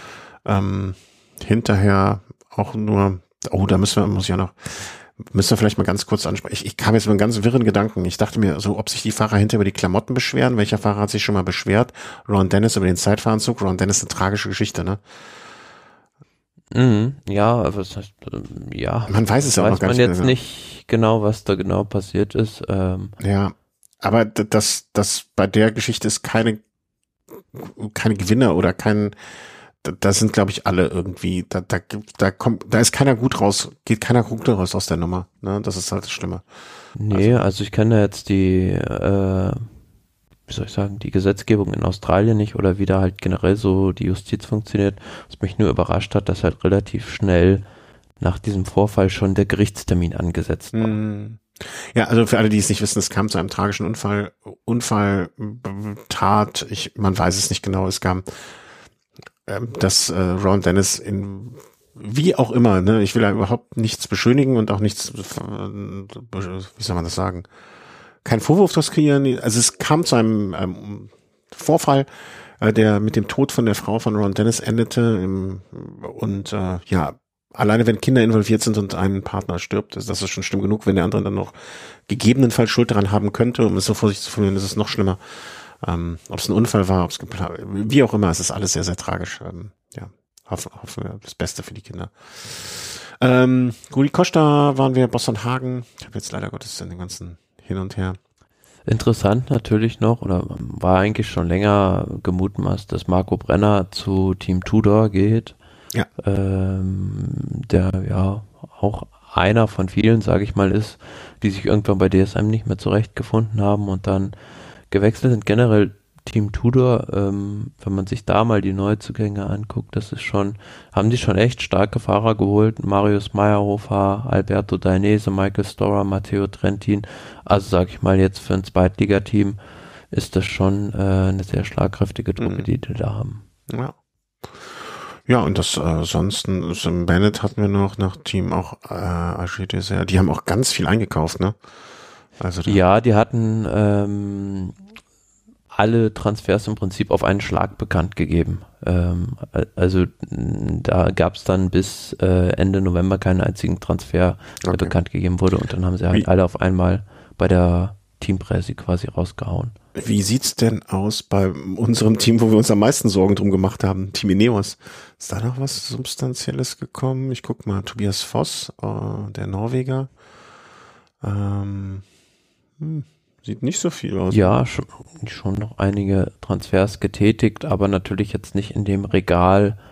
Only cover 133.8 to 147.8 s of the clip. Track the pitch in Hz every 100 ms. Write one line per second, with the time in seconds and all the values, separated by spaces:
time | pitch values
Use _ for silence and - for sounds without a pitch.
133.8 | 131 - _ _ _ _ - - - -
134.8 | - - - - - 123 82 92 85 -
135.8 | 82 80 82 80 92 101 - 95 85 85
136.8 | 85 87 87 175 208 - 104 - 101 101
137.8 | 98 - 95 - - 95 92 85 90 -
138.8 | - 87 90 87 87 - 87 - 95 95
139.8 | 95 95 92 92 92 - - 92 131 -
140.8 | 80 107 104 - 80 - 92 - - -
141.8 | - - - - _ - 95 87 95 101
142.8 | 90 104 120 104 117 117 110 110 107 104
143.8 | 104 101 101 101 101 101 98 98 92 -
144.8 | 196 220 _ _ _ _ _ _ _ -
145.8 | 107 117 110 104 107 104 - 98 - 107
146.8 | 95 95 104 - - 98 98 92 98 -